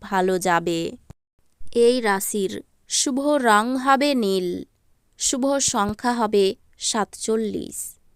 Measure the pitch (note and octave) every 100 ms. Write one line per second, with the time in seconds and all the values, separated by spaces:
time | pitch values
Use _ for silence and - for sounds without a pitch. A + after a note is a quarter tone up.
0 | - F#3+ F#3 F#3 F#3 E3+ E3+ E3 E3 B3
1 | _ - _ _ _ - - A#3 A#3 B3+
2 | A3 G3 - G#3+ F#3+ G#3 - _ - -
3 | D4 C4 C#4+ D4 A#3+ G#3 A#3 C4 C4+ C4+
4 | D4 C4 G3+ F#3+ F3+ F3+ - _ _ _
5 | _ - - C4 C4+ C#4 - A#3 G3+ G#3
6 | B3 A#3+ G#3+ G#3 F#3+ - _ - - A3+
7 | G3 - - A3 G#3+ F#3+ - - - -
8 | _